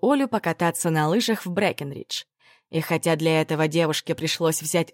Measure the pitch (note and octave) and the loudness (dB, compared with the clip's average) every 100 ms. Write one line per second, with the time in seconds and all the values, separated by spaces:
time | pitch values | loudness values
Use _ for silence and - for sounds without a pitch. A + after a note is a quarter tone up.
0 | A3 C#4+ C4 A3 E3+ E3 E3+ D#3+ F3 D#3+ | 2 2 2 -2 -2 0 0 0 0 2
1 | D3+ G3 A#3 G#3+ F3+ F3+ G3 - C#3+ C#3 | 2 2 0 -2 -2 -2 -2 -2 -8 -10
2 | - - - _ _ _ _ D#3+ D#3 D#3+ | -10 -10 -12 _ _ _ _ -4 0 0
3 | E3+ D#3+ D#3+ D#3+ D#3 D#3 D#3 D#3+ E3 D3+ | 2 2 2 2 2 0 0 2 0 0
4 | - D#3+ D#3 - E3 D#3 D#3 F3 D#3+ | -4 -4 -4 0 0 0 -2 -2 -2